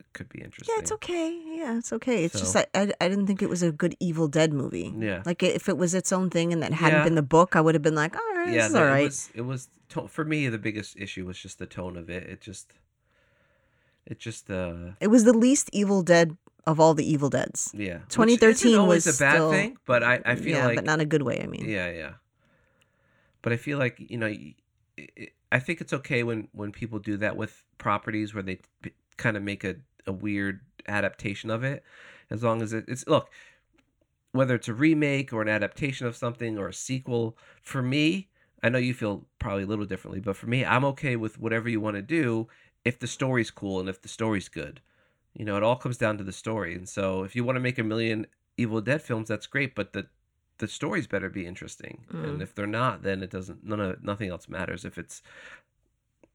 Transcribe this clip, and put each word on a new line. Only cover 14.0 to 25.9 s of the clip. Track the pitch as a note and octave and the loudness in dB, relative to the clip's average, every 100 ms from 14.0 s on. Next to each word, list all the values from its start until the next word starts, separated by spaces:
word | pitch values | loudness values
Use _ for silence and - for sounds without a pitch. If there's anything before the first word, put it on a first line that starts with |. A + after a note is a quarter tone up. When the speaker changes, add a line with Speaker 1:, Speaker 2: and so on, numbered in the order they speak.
| - | -14
Speaker 1:
it | A2+ | -12
just, | - G#2+ - | -10 -12 -8
uh | F#2+ F2+ E2+ F2 F#2+ | -6 -4 -6 -12 -4
Speaker 2:
It | G3+ | 4
was | A#3+ | 8
the | G#3+ | 8
least | A#3 B3 C#4+ - | 8 6 2 0
Evil | G3+ G3+ G3 | 0 2 2
Dead | E3+ E3+ E3+ D#3+ _ _ - | 6 6 6 0 _ _ -2
of | D#3 | 6
all | D#3+ | 6
the | D#3 | 6
Evil | - D3+ C#3 | 2 0 2
Deads. | B2 - - - | 0 -2 -4 -8
Speaker 1:
Yeah. | - G2+ F2 | -6 -8 -8
Which | - | -4
Speaker 2:
Twenty | - A3+ A#3 | 4 6 8
thirteen | A3+ A3+ A#3+ | 8 8 8
Speaker 1:
isn't | A3 | 8
always | F#3+ F3 E3 | 8 6 4
Speaker 2:
was | C#3 | 4
Speaker 1:
a | |
bad | C#3 | 6
Speaker 2:
still | D3+ D#3+ | 6 6
Speaker 1:
thing, | D#3+ G#3 C4 - | 4 2 -4 0
but | B2 | 2
I, | A#2 B2 | 4 2
I | - B2 | 2 0
feel | C3+ D#3 | 0 2
Speaker 2:
Yeah, | C3 | 2
Speaker 1:
like | A#2 | 2
Speaker 2:
but | |
not | G2 D#3 | 2 2
a | |
good | D#3 D3+ | 2 2
way, | B2+ - | 2 -2
I | - | -4
mean. | - - | -6 -4
Speaker 1:
Yeah, | G#2 F2+ | -4 -4
yeah. | E2+ D2+ G2 _ _ _ _ _ _ _ _ _ _ _ _ | -6 -10 -14 _ _ _ _ _ _ _ _ _ _ _ _
But | - | -4
I | A#2 | -4
feel | - C#3+ | -2 -2
like, | B2+ - | -2 -4
you | - A#2 | -10 -6
know, | A2 | -6
y-, | G#2+ D2 - _ _ _ - | -6 -12 -20 _ _ _ -20
it, | D2 - - - _ | -18 -16 -18 -20 _
I | B2 | -2
think | C3 E3+ | 0 -6
it's | E3 | -6